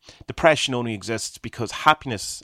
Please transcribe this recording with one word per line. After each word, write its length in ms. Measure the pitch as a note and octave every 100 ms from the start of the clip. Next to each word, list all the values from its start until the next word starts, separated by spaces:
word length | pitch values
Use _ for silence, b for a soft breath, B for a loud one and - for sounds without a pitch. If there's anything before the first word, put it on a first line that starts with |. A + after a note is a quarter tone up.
| B B -
depression 480 | - D#3+ D#3 -
only 200 | B2 A#2+
exists 440 | G#2 F#2 A2 - -
because 340 | A#2 - A2
happiness 720 | - D3+ D#3 C3+ G#2 - -